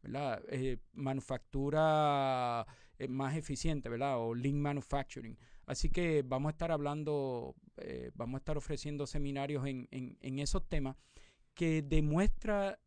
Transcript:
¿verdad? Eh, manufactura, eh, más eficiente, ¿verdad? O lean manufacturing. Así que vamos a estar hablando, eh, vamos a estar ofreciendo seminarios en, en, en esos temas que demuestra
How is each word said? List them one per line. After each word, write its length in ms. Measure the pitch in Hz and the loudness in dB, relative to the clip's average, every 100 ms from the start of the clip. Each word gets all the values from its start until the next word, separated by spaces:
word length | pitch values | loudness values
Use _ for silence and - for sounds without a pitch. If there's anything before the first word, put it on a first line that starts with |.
¿verdad? 400 | - 120 143 117 - | -6 -4 -2 -4 -4
Eh, 300 | 135 131 123 - | -4 -2 -2 -6
manufactura, 1700 | - 135 135 - 131 - 135 139 156 156 156 151 143 135 131 123 117 113 - - - | -6 -2 -2 -4 -6 -4 -2 2 4 6 6 4 4 2 2 2 0 -4 -10 -20 -10
eh, 120 | 135 | -4
más 260 | 131 135 160 | -2 0 -2
eficiente, 540 | 151 135 165 151 117 | -4 -2 0 0 -2
¿verdad? 280 | 117 139 127 | -2 0 0
O 160 | 117 | 0
lean 280 | 120 131 143 | 0 0 2
manufacturing. 760 | 143 143 - 139 135 - 117 110 - - - | 0 -2 -2 -2 -2 -10 -12 -14 -18 -20 -8
Así 240 | 131 - | 0 2
que 340 | - 175 156 131 | 4 4 2 2
vamos 220 | 131 147 | 0 0
a 40 | |
estar 180 | 156 170 | -2 0
hablando, 840 | 156 143 147 151 147 135 123 - - - - | 0 0 -2 -2 0 0 -2 -6 -12 -18 -14
eh, 360 | - - - - | -10 -8 -10 -8
vamos 200 | 117 131 | -6 -6
a 40 | |
estar 180 | - 151 | -2 -4
ofreciendo 480 | - 147 147 147 143 | -2 -6 -4 -6 -4
seminarios 600 | - 143 139 143 147 139 | -2 -2 -2 -2 -2 -2
en, 220 | 131 123 | -4 -8
en, 260 | 135 123 - | -10 -10 -10
en 180 | - 131 | -6 -4
esos 260 | 143 190 - | 0 0 2
temas 260 | - 135 131 _ - - _ _ | 0 0 -4 _ -20 -20 _ _
que 280 | - 165 156 | -2 2 2
demuestra 1000 | 139 156 151 156 202 - 214 202 196 - | 4 4 6 6 4 4 2 0 0 -4